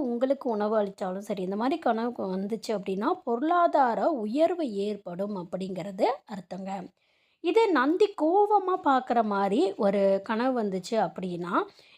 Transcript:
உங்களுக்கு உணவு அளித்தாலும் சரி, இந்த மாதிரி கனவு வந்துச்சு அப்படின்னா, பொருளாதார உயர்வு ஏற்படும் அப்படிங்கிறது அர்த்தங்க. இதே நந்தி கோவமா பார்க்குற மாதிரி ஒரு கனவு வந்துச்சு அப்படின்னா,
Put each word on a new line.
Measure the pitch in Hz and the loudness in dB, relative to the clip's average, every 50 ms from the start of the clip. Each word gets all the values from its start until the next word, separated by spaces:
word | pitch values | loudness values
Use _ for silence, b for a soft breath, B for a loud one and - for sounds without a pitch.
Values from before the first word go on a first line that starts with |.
உங்களுக்கு | 277 240 240 233 262 262 277 269 - 247 | -2 -2 -2 0 0 0 0 0 -2 -2
உணவு | 220 208 208 214 220 | -2 0 0 0 2
அளித்தாலும் | 214 202 196 196 - 202 185 185 196 202 | 0 0 -2 -4 -6 -6 -6 -6 -6 -6
சரி, | - 202 190 185 | -6 -6 -4 -4
இந்த | 185 196 | -4 -2
மாதிரி | 208 233 269 339 320 | -2 -2 -2 -2 0
கனவு | - 254 220 220 233 240 240 - 208 190 | 0 0 0 0 -2 -4 -6 -6 -6 -4
வந்துச்சு | 185 190 202 202 226 - - - 220 | -4 -4 -4 -4 -6 -6 -4 -4 -4
அப்படின்னா, | 196 196 196 190 190 220 311 370 359 - | -4 -4 -4 -4 -2 -2 -2 -2 -2 -4
பொருளாதார | 247 233 240 294 320 349 349 339 330 320 302 262 233 220 190 233 339 311 233 | -4 -4 -2 0 0 2 4 4 4 4 4 2 2 2 2 0 0 0 0
உயர்வு | 208 214 233 302 330 359 359 349 311 233 202 196 202 | -2 -2 2 2 2 2 2 0 -4 -4 -2 -4 -4
ஏற்படும் | 208 208 202 - 180 175 180 202 208 208 | -4 -4 -6 -8 -8 -6 -6 -6 -4 -6
அப்படிங்கிறது | 185 170 - - 180 190 190 185 185 - 202 190 196 277 440 539 - _ - | -6 -8 -8 -8 -8 -6 -6 -6 -8 -8 -8 -6 -4 -4 -4 -4 -6 _ -14
அர்த்தங்க. | 208 190 - - 180 190 190 190 196 190 185 - _ _ _ _ _ _ _ _ _ _ - | -14 -14 -12 -12 -12 -10 -10 -8 -8 -10 -10 -14 _ _ _ _ _ _ _ _ _ _ -2
இதே | 349 330 453 453 403 | 2 4 4 4 4
நந்தி | 320 254 254 294 349 - 427 - - | 4 4 4 4 4 4 2 2 2
கோவமா | - 302 320 359 415 415 415 427 392 381 370 370 370 | 0 0 2 4 4 4 4 4 2 2 2 0 2
பார்க்குற | - 294 269 254 254 - 233 233 220 | 2 2 2 2 2 2 2 2 2
மாதிரி | 214 202 196 202 196 202 277 370 392 - | 2 0 0 0 2 2 2 2 2 0
ஒரு | - 214 196 196 202 196 196 196 196 - | 0 2 2 4 4 4 4 4 2 0
கனவு | - 220 214 247 262 254 | -2 -2 0 0 0 0
வந்துச்சு | 233 214 202 185 185 185 - 233 220 | 0 -2 -2 -2 -4 -4 -2 0 0
அப்படின்னா, | 185 165 - 190 190 180 175 170 175 175 214 330 415 B B B B B B | 0 0 -2 -6 -8 -6 -6 -6 -4 -2 -2 -2 -2 B B B B B B